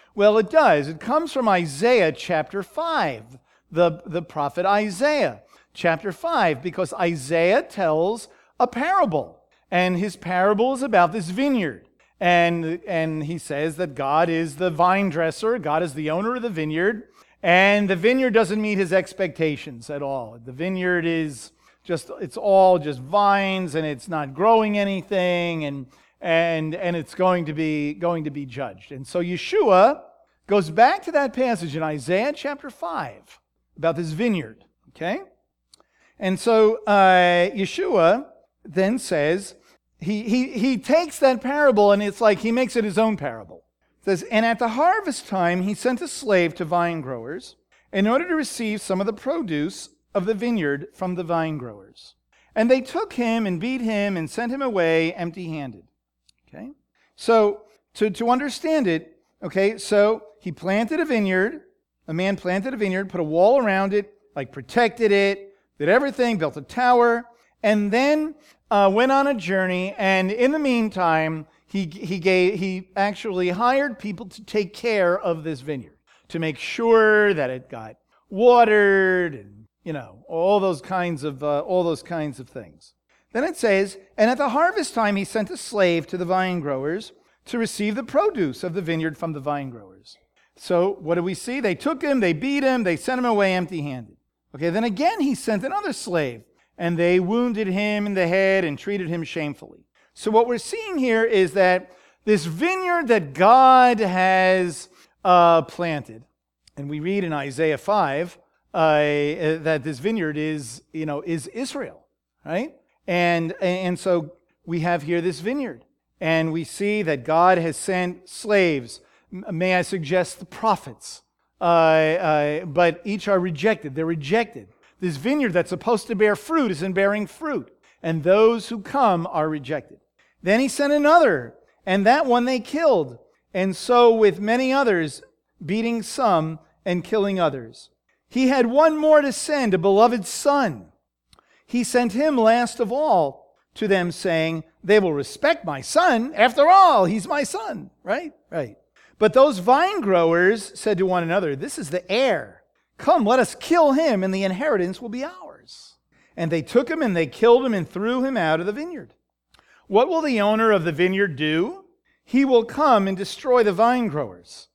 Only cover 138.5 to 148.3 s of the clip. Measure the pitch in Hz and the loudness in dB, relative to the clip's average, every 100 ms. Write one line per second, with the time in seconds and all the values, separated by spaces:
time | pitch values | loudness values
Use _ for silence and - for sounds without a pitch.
138.5 | 269 240 269 320 302 311 302 285 - - | 2 2 4 4 4 6 6 4 -4 -4
139.5 | 294 214 185 190 196 233 240 180 - 285 | 0 0 2 2 4 4 2 -6 -2 0
140.5 | 285 226 113 90 _ _ _ _ _ _ | 2 0 -4 -16 _ _ _ _ _ _
141.5 | _ - 240 233 247 240 220 311 262 220 | _ -8 -4 -2 0 0 0 0 2 4
142.5 | 233 240 - 214 262 302 190 143 - _ | 4 0 -4 -4 0 2 2 0 -4 _
143.5 | _ _ - 214 190 175 - 185 165 160 | _ _ -4 0 0 0 -4 -2 0 -2
144.5 | 165 - _ 165 208 185 143 135 - 285 | -4 -10 _ 2 4 4 -2 -6 -2 -2
145.5 | 330 170 135 - 311 359 233 254 311 240 | 0 -4 -8 -2 2 4 2 0 2 2
146.5 | 226 302 381 370 240 180 214 269 294 269 | 4 6 8 8 6 2 0 -2 -4 -4
147.5 | - 427 220 135 _ 175 240 330 | -6 -8 -12 -14 _ -6 -6 -6